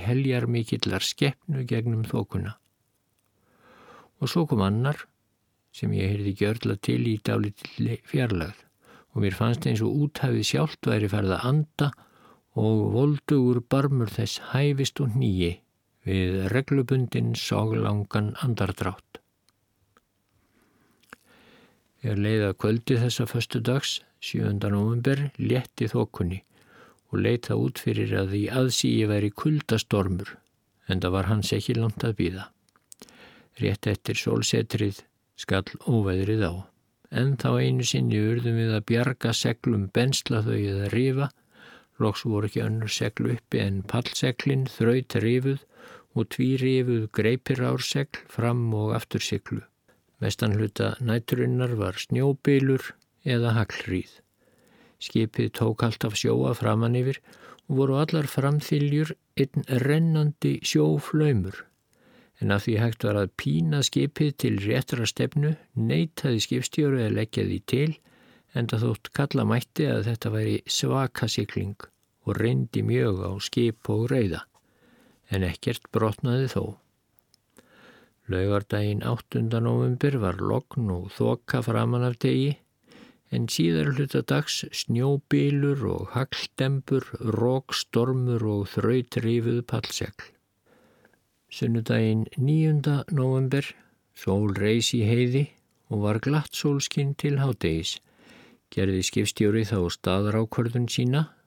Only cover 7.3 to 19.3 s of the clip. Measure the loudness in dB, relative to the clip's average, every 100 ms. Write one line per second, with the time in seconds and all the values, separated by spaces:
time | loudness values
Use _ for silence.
7.3 | 0 -2 -6 -10 -4 -4 -4 -4 -2 0
8.3 | -2 -4 -10 _ _ -20 -20 _ -2 -2
9.3 | 0 0 0 0 0 0 0 0 0 0
10.3 | 0 0 0 0 -2 0 2 2 0 0
11.3 | 0 2 2 0 0 -2 -2 _ _ -20
12.3 | _ _ 0 2 2 2 2 2 2 2
13.3 | 2 4 2 2 0 2 0 0 -2 -4
14.3 | -6 -4 0 2 2 -2 -2 -2 0 2
15.3 | 2 0 -2 _ _ _ _ -2 0 0
16.3 | 0 0 0 0 0 2 0 0 -2 -2
17.3 | -2 -2 0 0 0 0 -2 -2 -2 -2
18.3 | -2 -2 0 -2 -2 -6 -6 -12 -20 _